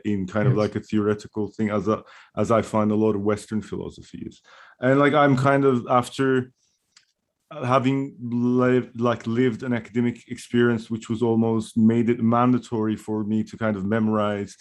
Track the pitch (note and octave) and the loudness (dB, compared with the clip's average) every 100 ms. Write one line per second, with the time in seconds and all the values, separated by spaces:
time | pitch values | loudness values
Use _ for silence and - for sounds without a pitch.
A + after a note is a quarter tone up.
0 | G#2+ G2+ F#2 G#2+ G#2+ G#2+ G#2 G#2 - G#2+ | -4 -4 -2 0 2 2 0 -4 -4 -2
1 | G#2 G#2 - - G2+ - G#2+ G#2 F#2+ A2 | 0 -2 -6 -6 -6 -4 -2 -2 0 -2
2 | - - - - G#2+ A2+ G#2 A2 G#2+ G#2 | -4 -20 -12 -4 0 2 2 0 0 2
3 | A2 G#2 G#2 G#2 - A2 - F2+ E2+ - | 0 0 -2 -2 -4 -8 -6 -10 -12 -14
4 | - - E2+ - _ - - - B2+ C3+ | -18 -16 -16 -16 _ -20 -20 -4 0 4
5 | C#3+ D3 C#3+ C3 C3+ C#3 C#3 B2+ - B2+ | 4 4 4 4 4 4 4 2 2 0
6 | B2 - C3+ C3 C3 _ _ _ _ _ | 0 -2 0 0 -2 _ _ _ _ _
7 | _ _ _ _ - D3+ B2 C3 B2 C3+ | _ _ _ _ -20 -8 0 0 2 -2
8 | C#3 - A#2+ A#2+ A#2+ B2 B2+ B2+ B2 A2+ | -4 -10 -8 -2 0 2 2 2 0 -2
9 | A#2+ A2+ - A#2 B2+ A2 C3 A#2+ A2 G#2+ | -2 -2 -2 0 0 0 -4 -6 -4 -2
10 | A#2+ A#2 - B2 - A#2+ A#2+ A#2 A2+ A2+ | -2 -4 -12 -16 -2 2 4 2 -4 -8
11 | - A2+ A#2 A2+ A2+ A2+ A2 - A2 A2+ | -6 -2 0 2 2 0 -2 2 4 4
12 | A#2 A#2+ A2+ A#2+ B2 B2 B2 A#2 G#2+ G#2 | 2 0 2 2 4 2 -2 -4 -4 -4
13 | G#2+ G#2+ G#2 A2 G#2+ - A2+ G2+ F#2+ A2+ | -6 -6 -2 -2 -4 -4 -4 -2 -2 0
14 | A2 G#2+ G#2 G#2 G2 - | 0 0 -2 -4 -6 -12